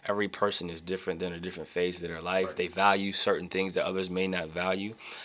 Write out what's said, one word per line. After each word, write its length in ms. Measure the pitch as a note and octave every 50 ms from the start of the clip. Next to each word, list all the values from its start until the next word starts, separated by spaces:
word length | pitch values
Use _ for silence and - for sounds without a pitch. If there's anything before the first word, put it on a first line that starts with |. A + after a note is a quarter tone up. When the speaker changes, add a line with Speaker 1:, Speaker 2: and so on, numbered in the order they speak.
| - -
Speaker 1:
Every 200 | G#2 G#2 G#2 G2
person 420 | - - G#2 G2+ F#2+ - F2+ F2
is 120 | E2 D#2+
different. 380 | E2 E2+ F#2+ F2+ - F#2+ F2+ E2+
They're 100 | F#2 F2+
in 60 | E2+
a 40 | E2+
different 300 | E2+ F#2 - E2 D#2 -
phase 320 | - F2+ F2+ F2+ F2 F2
of 60 | E2+ E2+
their 140 | E2 D#2+
life. 260 | E2 F2+ F#2 F#2+ F#2+ F2+
Speaker 2:
Right. 80 | -
Speaker 1:
They 120 | - F2+ E2+
value 440 | - F#2+ G2 G2+ G2 G2+ G2 G2
certain 380 | F#2 - - G#2+ G2 D#2 F2+ F2
things 240 | - F#2 F#2+ F#2+ F2+
that 120 | F2+ -
others 240 | E2+ F#2+ F#2+ F#2+ F#2
may 180 | F2+ F#2 F#2+ F#2
not 220 | F#2 F2+ E2+ D#2+
value. 440 | D#2+ F2 F2+ F#2+ F#2+ F#2+ G2 G#2+ A2+ - - - - - -